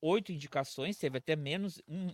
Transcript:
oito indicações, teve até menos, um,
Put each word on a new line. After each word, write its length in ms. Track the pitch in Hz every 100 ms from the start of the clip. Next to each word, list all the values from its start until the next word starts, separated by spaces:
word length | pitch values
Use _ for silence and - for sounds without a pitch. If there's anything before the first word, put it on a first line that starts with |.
oito 300 | 156 208 202
indicações, 640 | 165 143 143 139 - 151 208
teve 200 | 147 131
até 180 | - 156
menos, 460 | 139 175 202 - -
um, 260 | 165 185